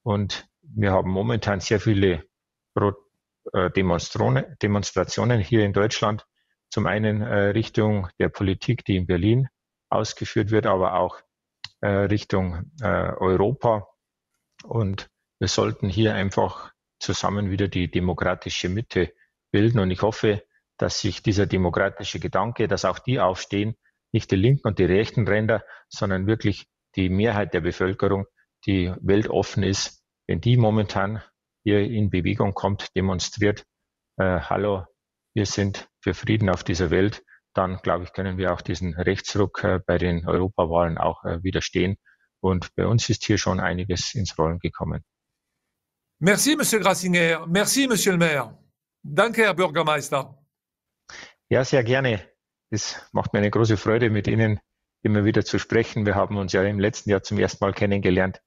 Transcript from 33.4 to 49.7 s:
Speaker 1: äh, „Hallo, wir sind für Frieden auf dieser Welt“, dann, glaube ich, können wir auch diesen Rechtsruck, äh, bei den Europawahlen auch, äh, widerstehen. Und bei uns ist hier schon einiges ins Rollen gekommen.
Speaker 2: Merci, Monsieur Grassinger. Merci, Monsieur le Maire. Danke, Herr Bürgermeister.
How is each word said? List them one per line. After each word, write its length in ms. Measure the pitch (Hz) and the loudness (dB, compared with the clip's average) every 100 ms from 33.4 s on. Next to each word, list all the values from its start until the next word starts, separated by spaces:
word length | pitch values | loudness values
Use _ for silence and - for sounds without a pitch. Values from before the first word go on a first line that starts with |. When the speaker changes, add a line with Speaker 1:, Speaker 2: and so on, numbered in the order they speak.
| 104 107 - _ _ _ _ - | 0 0 -10 _ _ _ _ -2
Speaker 1:
äh, 220 | 95 87 | 0 0
„Hallo, 460 | - 95 101 95 85 _ _ _ _ 110 | -2 -2 0 -4 -6 _ _ _ _ -4
wir 100 | 98 | -2
sind 420 | - 98 - - _ | -2 -4 -4 -14 _
für 120 | 95 | -6
Frieden 360 | 87 107 107 98 | -4 -2 0 2
auf 140 | 87 | 0
dieser 260 | - 87 85 | -2 -2 0
Welt“, 340 | 87 104 - _ _ _ | 2 0 -2 _ _ _
dann, 260 | 101 92 95 | -2 -2 -4
glaube 200 | 95 87 | -2 -4
ich, 80 | 87 | -4
können 260 | - 95 92 | -8 -6 -2
wir 160 | 90 | -2
auch 80 | 87 | -2
diesen 340 | - 87 90 80 | -4 -4 -4 -2
Rechtsruck, 680 | 90 98 - 101 95 - | -2 -2 -4 0 0 0
äh, 160 | 92 92 - | -2 -2 0
bei 120 | 87 | 0
den 300 | 90 85 85 | 2 -2 0
Europawahlen 720 | 87 95 - 82 85 85 82 | 0 0 0 0 2 0 0
auch, 260 | 80 - | -2 -2
äh, 180 | 90 85 | -6 -4
widerstehen. 540 | 92 82 - 90 92 101 _ _ _ - | -2 -4 -2 -2 0 -2 _ _ _ -4
Und 320 | 92 90 - - | 0 0 -2 -2
bei 100 | 90 | 2
uns 240 | 117 - | 2 0
ist 160 | 104 - | -2 0
hier 120 | 101 | 0
schon 220 | - 92 | 0 -2
einiges 540 | 90 90 92 87 - | -2 -2 -2 -4 -4
ins 240 | - 90 - | -6 -6 -2
Rollen 220 | 80 87 | -2 0
gekommen. 440 | 80 - 76 78 _ _ _ _ _ _ _ _ _ _ _ - | -6 -6 -6 -8 _ _ _ _ _ _ _ _ _ _ _ -2
Speaker 2:
Merci, 360 | 165 202 277 302 | 2 2 2 2
Monsieur 260 | 214 226 | 2 2
Grassinger. 640 | 185 175 180 175 165 160 165 | 2 0 0 2 2 0 0
Merci, 400 | 185 208 269 269 | 0 2 2 2
Monsieur 260 | 202 202 | 2 2
le 40 | 175 | 2
Maire. 400 | 170 143 110 - _ _ _ _ | 2 0 -4 -12 _ _ _ _
Danke, 400 | 143 151 233 226 | -4 0 2 4
Herr 100 | 214 | 2
Bürgermeister. 840 | 165 175 | 4 0